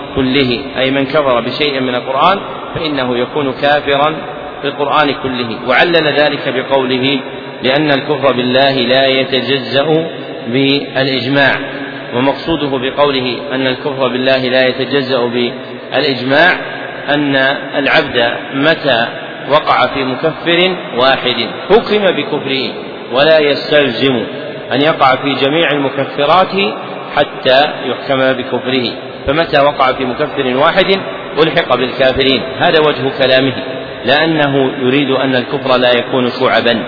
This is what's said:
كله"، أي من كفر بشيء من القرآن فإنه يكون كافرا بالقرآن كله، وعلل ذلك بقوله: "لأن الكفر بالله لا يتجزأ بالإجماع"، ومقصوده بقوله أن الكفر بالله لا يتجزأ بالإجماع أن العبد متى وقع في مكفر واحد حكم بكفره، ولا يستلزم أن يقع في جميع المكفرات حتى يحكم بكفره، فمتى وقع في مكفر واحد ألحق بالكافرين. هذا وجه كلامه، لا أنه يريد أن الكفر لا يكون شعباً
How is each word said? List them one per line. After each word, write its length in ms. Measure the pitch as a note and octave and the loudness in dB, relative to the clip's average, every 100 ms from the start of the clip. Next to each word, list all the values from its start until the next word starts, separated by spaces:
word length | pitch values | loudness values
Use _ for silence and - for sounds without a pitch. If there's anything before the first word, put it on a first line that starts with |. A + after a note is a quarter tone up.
| - C#3+ | -6 -2
كله"، 440 | C3 C3+ B2+ A#2 - - | 0 2 2 0 -4 -2
أي 140 | C3 | 0
من 140 | C#3 C3+ | 0 0
كفر 360 | D#3 C#3 A#2+ | 0 2 0
بشيء 380 | A#2+ C#3 D3 C3+ | 0 -2 -2 0
من 160 | B2+ B2 | -2 -2
القرآن 440 | A#2+ C3 E3 G3 - - - - | -2 2 2 2 -4 -10 -10 -6
فإنه 420 | D#3 C#3+ B2+ A#2+ | -4 -2 -2 -2
يكون 360 | A#2+ D3+ C#3 | -2 -2 -2
كافرا 640 | A#2+ C#3+ D3 C#3 C#3 D3+ D#3+ - - - - | 0 2 2 2 2 2 -2 -8 -10 -12 -8
بالقرآن 500 | C#3 - C#3 C#3+ D3 - | -8 -4 0 2 2 0
كله، 360 | C3 B2 A#2 G#2 B2 | -4 -4 -6 -6 0
وعلل 460 | B2+ F3 E3+ D3+ C#3 | 2 4 2 2 2
ذلك 340 | D3 C#3 C#3 B2+ | 0 0 -4 -4
بقوله: 640 | B2+ C3+ B2+ B2+ C3 C#3 - - - - | 0 0 0 0 0 -2 -4 -12 -12 -4
"لأن 280 | A#2 C#3 D3+ | 0 2 2
الكفر 420 | C3+ D3 C#3+ C3+ | 0 0 0 2
بالله 420 | B2 B2 B2+ C3+ C3 | 2 2 2 2 2
لا 320 | A#2+ C3 C3+ | 2 2 4
يتجزأ 1000 | C3 B2+ C3 A#2+ C#3 A#2 B2+ D3+ D#3 E3 - - - A#2 | 2 0 -2 0 -4 -2 -2 2 0 0 -8 -12 -10 -4
بالإجماع"، 1040 | B2+ C#3 C#3 - C3 C3+ C3 A#2+ C#3+ C3 G2 - - - - - A#2 | 0 2 2 0 -2 0 -2 0 4 4 2 -4 -10 -10 -10 -6 0
ومقصوده 600 | C#3 C3+ - D#3+ D3 C3 | 0 0 -2 -2 -2 -2
بقوله 600 | C3 B2+ C#3+ C3 B2+ A2+ - | -2 0 2 2 -2 -4 -4
أن 160 | C3 C3 | -2 -2
الكفر 400 | B2+ D3+ C3 B2+ | -2 -4 -2 -2
بالله 300 | B2 C3 C3 | 0 0 0
لا 300 | B2+ B2+ B2+ | 2 2 2
يتجزأ 580 | B2+ B2 C#3+ B2 B2+ A#2+ | 0 -2 -2 0 0 0
بالإجماع 1300 | A#2+ B2 - - - - B2+ D3 B2 B2+ C#3+ F3 C#3+ - - - - - D3 | 0 -2 -4 -12 -14 -4 -2 0 -2 2 4 4 2 -4 -10 -10 -10 -2 0
أن 200 | C#3+ C3+ C3+ C#3 - - | 2 2 0 -2 -4 -2
العبد 560 | C3+ C#3 D3 B2 A#2 - - | 2 2 2 0 0 -2 -6
متى 540 | C3+ D3+ D#3 C#3+ A#2 A#2 - - - B2+ | 0 0 2 2 0 0 -6 -12 -12 0
وقع 380 | D3+ - A#2+ A#2+ | 0 2 2 2
في 100 | C#3 | 0
مكفر 720 | C3 B2+ D#3+ - E3 E3+ F#3 F3+ - A#2+ | -4 -2 -2 -2 0 2 2 0 -6 0
واحد 520 | C3 B2+ B2 A#2 G#2+ F#2 - | 2 2 0 -2 -4 -6 2
حكم 340 | G#3+ A#3 G#3 F#3+ G#3+ | 2 4 2 2 0
بكفره، 560 | - D3 C3+ C3+ A2+ - - - - | -4 -4 -4 -4 -4 -8 -12 -12 -4
ولا 260 | A#2+ D3+ D#3+ | 2 6 6
يستلزم 840 | D3 C3+ - D3+ C#3 A2+ C3+ B2 G2 - - - - | 4 0 2 2 2 2 0 0 -2 -8 -10 -10 -4
أن 80 | B2 | 2
يقع 340 | D3 D#3 C3+ C3 | 2 4 4 4
في 180 | C#3 C3 C3+ | 0 0 0
جميع 260 | D#3 D#3 | 2 2
المكفرات 1000 | C#3+ C3+ C#3 C3 - C#3+ F3 F#3+ F#3+ G3+ - - - - D3 | 0 0 -2 -4 -2 2 4 4 0 -2 -4 -10 -10 -4 -2
حتى 460 | D3 - C3 B2+ D3+ - C3 | -2 0 4 4 4 -2 -6
يحكم 480 | A#2 - C3+ C3 | -6 -2 0 2
بكفره، 580 | C3 B2 B2 B2 C3 A2+ - - - C3+ | 0 -2 -4 -2 -2 -2 -6 -12 -6 -2
فمتى 340 | D3+ E3 D3 | 0 0 2
وقع 320 | C#3+ C#3+ C3 | 2 2 0
في 120 | C3 B2+ | 0 -4
مكفر 520 | A#2 D3 - B2+ B2+ | -2 -4 -2 0 2
واحد 420 | D#3+ F#3+ F3+ F#3+ - - - - | 2 4 2 0 -2 -10 -6 0
ألحق 320 | D#3+ C#3+ - B2+ | 2 2 0 0
بالكافرين. 680 | B2+ - C3 B2+ C#3 B2+ F#2+ - | 0 0 2 2 2 0 -2 -2
هذا 200 | E3 E3 | 2 4
وجه 320 | D3+ C3 C3+ - | 2 2 -4 0
كلامه، 300 | C3 C3 C3+ B2+ - - - - A2+ | 2 4 2 -2 -8 -8 -10 -6 0
لا 180 | C#3+ | 2
أنه 480 | E3 D#3 C#3+ C#3 C3+ C3+ | 2 2 2 2 0 0
يريد 300 | B2 C#3 C3+ | 0 2 2
أن 240 | C3 C3+ B2+ | 0 2 0
الكفر 420 | A#2+ C#3+ C3 B2 | 0 -4 0 2
لا 140 | B2 | 4
يكون 380 | A#2+ A#2 C3+ B2 | 2 2 0 0
شعباً 540 | A#2 B2+ A2 A2 A#2 | 0 2 2 2 0